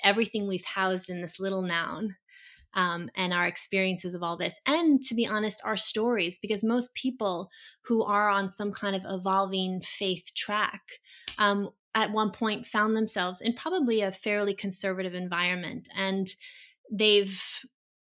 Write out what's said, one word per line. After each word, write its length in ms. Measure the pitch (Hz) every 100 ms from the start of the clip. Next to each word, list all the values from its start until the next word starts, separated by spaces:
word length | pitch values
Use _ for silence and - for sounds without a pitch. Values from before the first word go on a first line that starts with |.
everything 440 | 196 208 226 214 202
we've 160 | 180
housed 460 | - 196 190 185 185
in 120 | 175
this 180 | 170 -
little 240 | 190 190
noun, 520 | 180 170 165 - 214 185 _ - - - - 196
um, 340 | 180 170 175 185
and 180 | 180
our 140 | 175 175
experiences 680 | - - 196 190 185 180
of 80 | 175
all 160 | 170 165
this. 220 | 170 - -
And 360 | 311 330 277
to 120 | - 233
be 100 | 226
honest, 360 | 214 214 -
our 140 | 220 214
stories, 600 | - 214 233 226 170 -
because 260 | 202 208
most 300 | 220 247 240
people 560 | - 262 247 208 175 190 - - -
who 200 | - 226
are 260 | 208 202 208
on 200 | 196 190
some 220 | - 208
kind 240 | 180 202 190
of 60 | 190
evolving 720 | 190 190 190 196 190 185 185
faith 520 | - - 196 175 - -
track, 460 | - 214 202 196 - - _ - - -
um, 320 | 208 202 190 - _ 220
at 160 | 208
one 200 | 214 214
point 360 | - 220 208 -
found 280 | 214 214 220
themselves 440 | 214 196 180 185
in 140 | 233
probably 480 | 247 320 370 254 220
a 100 | 196
fairly 420 | 190 220 208 202
conservative 640 | 196 202 185 196 185 185 180
environment. 720 | 180 175 175 180 170 - - 190
And 320 | 190 190 185 - - - - _ -
they've, 500 | 202 214 208 196 190 - - - _ _ _